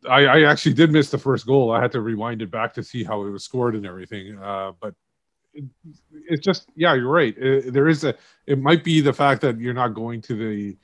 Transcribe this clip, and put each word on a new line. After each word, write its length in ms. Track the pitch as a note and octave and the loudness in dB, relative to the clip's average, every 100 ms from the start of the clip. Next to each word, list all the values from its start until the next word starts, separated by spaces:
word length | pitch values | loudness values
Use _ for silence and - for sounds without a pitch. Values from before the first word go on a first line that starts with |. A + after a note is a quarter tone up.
| - | 0
I, 160 | C3 | 4
I 260 | C#3 D3 D3 | 6 8 6
actually 220 | D3 - | 4 2
did 180 | C3 E3 | 4 4
miss 200 | D3+ C#3+ | 4 2
the 80 | C#3 | -2
first 280 | C3+ B2 A#2 | -2 -2 2
goal. 240 | C3+ A#2+ | 2 2
I 120 | A2+ | 2
had 100 | B2 | 0
to 80 | B2 | -2
rewind 400 | A2 G#2+ A#2 A2+ | -6 -6 -6 -8
it 100 | G#2+ | -8
back 220 | A2 A2+ | -6 -6
to 80 | - | -8
see 220 | G#2+ B2 | -12 -10
how 200 | F#2+ G#2+ | -6 -6
it 60 | G2+ | -8
was 140 | G2 | -10
scored 300 | - B2+ A#2+ | -10 -4 -2
and 100 | A2 | -2
everything. 540 | G2 F#2 F2+ G#2 F#2+ G#2 | -8 -14 -14 -14 -16 -16
Uh, 340 | G2 G2 F#2+ F2+ | -10 -8 -8 -10
but 140 | G#2+ F2 _ _ _ _ _ | -16 -16 _ _ _ _ _
it, 120 | D3+ C#3 _ E3 D3 _ D3+ E3 | -18 -18 _ -20 -20 _ -20 -6
it's 140 | D#3 | -4
just, 280 | G3 F#3 _ - | -2 -2 _ -2
yeah, 180 | D#3 | 2
you're 180 | C3 B2 | 2 2
right. 240 | E3 C3 - | 0 0 -2
It, 380 | C3 C3+ B2+ | 0 0 0
there 140 | C3 D3+ | 0 2
is 160 | D3+ | 2
a, 100 | D3 - _ _ - | 0 -6 _ _ -4
it 120 | C#3 | -2
might 260 | C#3 E3 | 2 2
be 180 | E3+ D#3 | 2 2
the 100 | C#3+ | 2
fact 300 | - C#3+ C3 | 2 2 2
that 160 | C#3+ A2+ | 0 -2
you're 140 | A#2+ | -6
not 140 | B2 B2 | -4 -4
going 340 | G#2+ A#2 A#2 | -4 -8 -10
to 120 | - | -8
the 420 | A2 A2 G#2 G2+ G2 | -6 -6 -6 -8 -12